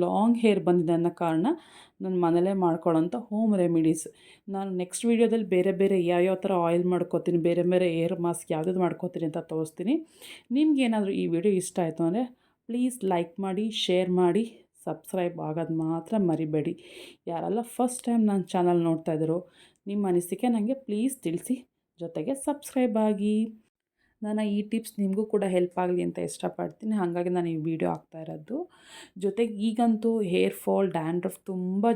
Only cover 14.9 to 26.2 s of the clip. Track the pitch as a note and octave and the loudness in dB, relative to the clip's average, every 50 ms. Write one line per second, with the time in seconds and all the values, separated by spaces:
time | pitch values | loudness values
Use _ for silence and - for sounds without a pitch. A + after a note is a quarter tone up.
14.9 | D#3 - - - - F#3 F3 F3 E3+ D#3+ D#3 D#3 D#3 E3 D#3+ D#3+ D#3+ D#3+ D#3+ D#3+ | -8 -8 -10 -6 -4 -2 -2 -2 -4 -6 -6 -4 -4 -4 -4 -2 -2 -2 -2 -2
15.9 | E3 E3 E3 - A3+ G#3 F#3+ E3+ D#3 D#3 D#3+ D#3 D#3 D3+ C#3+ - - - - - | -2 -4 -4 -2 0 2 2 2 2 0 0 -2 -2 -2 -2 -2 -6 -8 -12 -20
16.9 | - - - - - _ - F3 E3+ D#3+ E3+ F3 G3+ A#3 A#3 A#3+ - - B3+ B3 | -20 -20 -20 -20 -20 _ -10 -8 -6 -4 -4 -4 -4 -4 -4 -4 -2 -2 -2 0
17.9 | B3 - - A#3+ A#3 A#3 G#3+ G#3 G3+ F#3+ F3+ - - F3+ F3 F3 F3 E3+ E3+ E3 | -2 -4 -2 0 2 4 4 4 2 0 -2 0 0 2 4 4 4 4 4 2
18.9 | D#3+ D#3+ - F3 D#3+ D#3 D#3+ D#3 E3 F3+ - - _ - - - _ _ - G3+ | 0 0 -2 -2 -2 0 0 0 0 -2 -4 -10 _ -20 -20 -20 _ _ -8 -6
19.9 | G3+ G#3 G3+ F#3 F3 F3+ F3+ - F#3+ - B3 B3 A3+ A3 G3+ A#3 C4+ C4+ - - | -4 -2 0 2 2 0 0 -2 -4 -2 0 0 2 2 0 -2 -4 -4 -6 -4
20.9 | G#3 G#3+ A#3+ C4+ - - - E3+ E3 E3+ - - B3+ - - _ _ _ _ _ | -2 0 0 -2 -2 -4 -4 -4 -4 -4 -4 -4 -6 -6 -6 _ _ _ _ _
21.9 | _ - E3+ E3 - D#3 D#3 A#3 C#4 C#4 - D4+ C#4+ C#4+ - - - C4 B3 A3+ | _ -12 -10 -8 -6 -6 -4 -4 -4 -4 -4 -4 -4 -4 -6 -6 -2 0 0 2
22.9 | G#3 A3 G#3+ G#3+ G#3 G3 G#3 G#3 G#3+ G#3+ A3+ A3 - - _ _ _ _ _ _ | 2 2 2 2 0 0 0 0 0 0 -2 -4 -6 -14 _ _ _ _ _ _
23.9 | _ _ _ _ _ - G#3+ G#3+ G#3+ G#3+ G#3+ G#3 G3+ G#3 G#3 G#3 A3+ A3+ A3+ - | _ _ _ _ _ -10 -6 -4 -2 -2 -2 0 -2 -2 -2 -2 -4 -4 -4 -6
24.9 | - G#3 G3 F#3+ F#3+ G#3+ G#3+ G#3+ G#3+ G3 G3 F#3+ F#3 F3+ F3+ F3+ - F#3 F3+ F3+ | -4 -2 -2 0 0 -2 -2 0 0 0 0 2 2 2 0 0 0 -2 -2 0
25.9 | F3+ F3+ F3 F3 F3 F3+ | 0 0 -2 -2 -2 -4